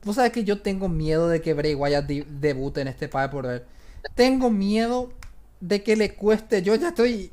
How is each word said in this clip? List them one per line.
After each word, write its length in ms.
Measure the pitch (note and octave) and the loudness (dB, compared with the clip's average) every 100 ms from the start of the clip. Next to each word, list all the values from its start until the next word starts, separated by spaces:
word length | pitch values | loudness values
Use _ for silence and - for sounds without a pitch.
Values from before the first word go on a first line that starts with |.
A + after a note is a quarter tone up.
Vos 140 | G3+ G#3 | -4 2
sabés 160 | A#3+ | 2
que 120 | A#3+ | 2
yo 180 | G3+ G3+ | -2 -2
tengo 260 | G#3 F#3+ F#3+ | -2 -2 -2
miedo 400 | D#3+ D#3 D#3 E3+ | 0 0 2 2
de 140 | E3 | 2
que 100 | D#3+ | 0
Bray 220 | D3 D3+ | 0 0
Wyatt 320 | C#3+ C#3+ C#3+ C#3+ | 0 2 0 0
di-, 200 | C#3+ D3 | -4 -6
debute 540 | C#3+ D3 C3 C3+ C#3+ | -2 0 0 -4 -4
en 80 | C3+ | -6
este 200 | B2 C#3+ | -6 -6
Pague 200 | C3+ C3+ | -2 -2
por 180 | C#3 B2+ | -4 -6
Ver. 200 | B2 - - - - - | -6 -10 -20 -20 -16 -4
Tengo 340 | - B3+ C4 B3 | 2 4 4 2
miedo 640 | G#3 G3 A3 A#3 B3 B3 - - - - - | 2 2 0 0 -2 -4 -10 -18 -18 -20 -12
de 220 | F3 G3+ | -4 -2
que 140 | G#3+ G#3+ | 2 2
le 180 | G3+ | 2
cueste, 480 | - G#3 A3 - G3+ | 0 2 2 2 0
yo 120 | F#3 | 4
ya 140 | A3+ E4+ | 2 2
estoy 440 | E4 A#3+ A3 F#3 | 2 2 2 -6